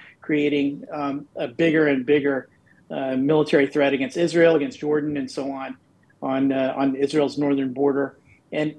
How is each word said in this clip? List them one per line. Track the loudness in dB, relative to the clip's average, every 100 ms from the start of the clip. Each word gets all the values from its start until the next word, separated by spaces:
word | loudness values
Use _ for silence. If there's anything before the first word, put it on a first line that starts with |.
| -20 _
creating, | -4 0 0 0 -2 -4 -10
um, | -8 -6 -6 -10 -8
a | -8
bigger | 0 2 4 2
and | 2
bigger, | 2 2 2 -2 -6 _ _ _ -12
uh, | -6 -4 -2
military | 2 2 4 4 2
threat | 2 2
against | 2 -2 -2
Israel, | 0 4 6 4
against | 0 -6
Jordan, | -2 -2 -2 -4
and | -6
so | -8 -8
on, | -8 -12 -14 _ _ _ -10
on, | -4 0 0
uh, | 0 0 0
on | 0 0
Israel's | 0 2 0 0
northern | 0 0 -2
border. | 0 0 0 -2 -6 _ _ -10
And, | -4 -4